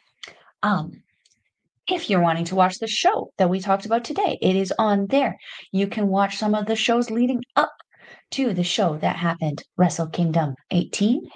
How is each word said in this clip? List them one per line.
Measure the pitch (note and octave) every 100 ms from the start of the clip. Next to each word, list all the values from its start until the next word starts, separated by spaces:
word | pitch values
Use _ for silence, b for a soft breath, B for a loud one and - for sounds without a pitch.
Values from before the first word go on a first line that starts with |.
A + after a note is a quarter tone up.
| B B B B B _
Um, | G3+ F3+ D#3 - _ _ _ _ _ _ _ _ -
if | F4+ -
you're | F#3+
wanting | E3+ E3 E3
to |
watch | F#3+ F#3 F#3
the | A3+
show | - F4+ - - -
that | F3+
we | F#3+
talked | G3 G3
about | G#3 A#3
today, | A#3+ - G#4+ -
it | F#3+ F#3+
is | F#3+ -
on | G#3+ G3+ G3
there. | C#4 A#3 - B B B
You | F#3+ G3
can | A3 G3+
watch | F#3+ G3 -
some | G#3+
of | G#3+
the | G#3+ A3
shows | - A#3 A#3
leading | A3+ A#3+ B3 - -
up | D#4+ - _ B B B _
to | - B3+
the | F3
show | F3 - F#3 D3+
that | E3+ -
happened, | E3+ E3+ D#3 C#3+ - -
Wrestle | F3 D#3+ D#3+
Kingdom | E3+ E3+ D#3+ D3+ C3 _
eighteen. | F3+ G#3 - G3+ C#4+ F#4+